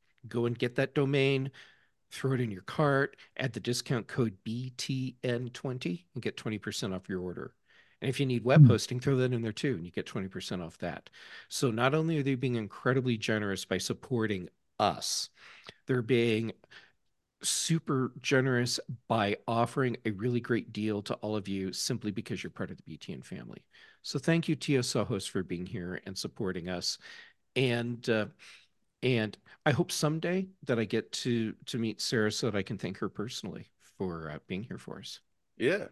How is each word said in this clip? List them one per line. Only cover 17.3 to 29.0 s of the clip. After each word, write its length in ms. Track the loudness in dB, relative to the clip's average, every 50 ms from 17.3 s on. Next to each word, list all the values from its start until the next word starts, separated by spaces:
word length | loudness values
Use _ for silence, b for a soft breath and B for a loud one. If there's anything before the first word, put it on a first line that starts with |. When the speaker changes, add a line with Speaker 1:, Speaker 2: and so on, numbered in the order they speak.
| _ _
Speaker 1:
super 720 | -4 -2 -2 0 0 0 0 0 2 0 0 2 0 0 -2 -6
generous 600 | 0 2 4 4 4 4 2 2 2 0 -2 -4 -6 -8 -12 -8 _
by 300 | 0 2 2 2 2 0 -2 -2
offering 500 | 0 2 2 2 2 2 0 0 0 0 -2 -4
a 60 | -4
really 300 | -2 -2 0 0 0 0
great 320 | 0 0 0 0 -2 -4
deal 280 | -4 -4 -2 -2 -2 -2
to 120 | -2 -4 -6
all 220 | -4 -4 -4 -2
of 100 | -2 -2
you 260 | -4 -4 -2 -2 -4
simply 380 | -4 -4 -2 -2 -2 -2 -4 -4
because 320 | -4 -4 -6 -6 -6 -6
you're 80 | -8 -8
part 200 | -8 -8 -8 -8
of 60 | -8
the 60 | -12
B 140 | -16 -16 -16
T 160 | -14 -12 -12
N 100 | -12 -12
family. 420 | -12 -12 -14 -12 -12 -14 -16 -18 -20 B B B B B B B
So 160 | -8 -6 -6 -2
thank 300 | 2 4 4 4 4 2
you, 80 | 0
T 200 | 0 2 2 2
S 180 | 2 2 2 0
O 80 | 0 0
hosts, 240 | 0 -2 -2 -2 -2
for 140 | -2 -4
being 240 | -2 -2 -4 -6 -6
here 340 | -6 -6 -6 -6 -6 -8 -8 -8
and 100 | -8 -8
supporting 520 | -8 -8 -8 -6 -4 -4 -4 -4 -4 -4 -4
us. 300 | -4 -2 -2 -4 -4 B B B B B B B B B _ _ 0
And, 520 | 2 2 4 2 0 0 -4 -6 -2 0 2
uh, 180 | 2 2 0 -2 -8 B B B B B B B _ _ _ _ _ _